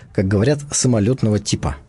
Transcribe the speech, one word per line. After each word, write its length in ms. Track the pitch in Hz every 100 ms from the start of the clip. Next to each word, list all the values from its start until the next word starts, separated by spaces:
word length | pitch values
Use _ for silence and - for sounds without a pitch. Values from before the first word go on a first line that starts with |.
| -
как 140 | - 95
говорят, 320 | 101 120 147 143
самолётного 680 | - 135 117 104 131 110 104
типа. 380 | - - 80 69